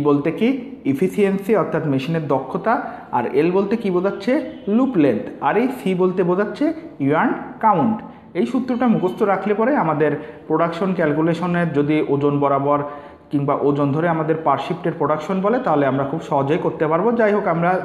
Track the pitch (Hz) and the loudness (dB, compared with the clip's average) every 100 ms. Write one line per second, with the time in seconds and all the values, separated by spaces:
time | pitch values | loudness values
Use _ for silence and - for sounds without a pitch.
0 | 143 143 165 165 226 262 - - 139 135 | 4 2 2 0 0 0 -6 -6 -2 0
1 | 185 202 196 196 - 202 - 165 147 135 | 0 2 0 0 0 0 2 -2 0 -2
2 | 165 165 143 135 - 185 220 - - - | -2 -4 0 -2 -2 -4 -2 -2 -4 -12
3 | - 123 117 139 165 190 196 226 202 175 | -6 -4 0 2 2 2 0 -2 0 0
4 | 196 202 240 294 - - 196 220 262 175 | 0 -2 -2 -2 -2 -8 -2 0 2 4
5 | 139 107 - - 135 190 254 - 185 180 | 2 2 -4 -4 0 0 0 -2 -2 2
6 | 185 180 175 180 214 - 302 311 - - | 2 2 0 0 -2 -2 -2 -4 -10 -4
7 | 139 156 240 - - - 220 185 117 107 | 0 2 2 -2 -8 0 2 4 2 0
8 | - - - 175 233 262 - 240 247 170 | -6 -20 -8 -4 -2 -2 -2 0 2 2
9 | 180 - 202 190 202 208 226 285 160 147 | 0 0 0 2 0 0 2 2 2 2
10 | 151 143 - - - 156 170 - 190 180 | 2 0 -6 -12 -2 0 0 0 -2 0
11 | 156 147 165 170 180 175 170 143 147 151 | 0 2 0 0 0 0 0 2 2 2
12 | 139 143 143 143 139 139 143 143 143 - | 2 2 2 2 2 2 2 0 -2 -10
13 | - - - 143 143 139 135 143 143 147 | -18 -20 -6 -2 0 0 0 2 0 0
14 | 170 160 156 160 147 135 - 165 175 165 | 0 0 -2 -2 0 0 -2 -4 -4 -2
15 | 147 151 - 190 202 247 180 151 139 135 | -2 -2 -2 -2 0 0 0 2 2 0
16 | 139 160 - 147 135 175 180 - 151 165 | -2 -4 -2 -2 0 0 -2 -2 0 0
17 | 220 233 214 208 196 165 175 185 | 0 2 2 2 0 0 0 0